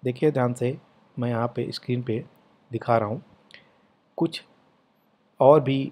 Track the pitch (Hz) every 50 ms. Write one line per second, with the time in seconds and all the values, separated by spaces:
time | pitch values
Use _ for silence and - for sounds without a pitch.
0 | - 127 123 - 156 151 147 135 123 123 123 - 123 123 135 - - _ _ _
1 | _ _ _ - 120 120 120 113 120 120 - 123 117 - 123 - - - 123 123
2 | 123 123 110 120 160 - _ _ _ _ _ _ _ _ 117 113 - - 117 113
3 | 107 104 110 175 - _ - _ _ _ - - _ _ _ _ _ _ _ _
4 | _ _ _ - 165 160 - - - _ _ _ _ _ _ _ _ _ _ _
5 | _ _ _ _ _ _ _ _ 127 135 151 156 131 131 135 135 135 143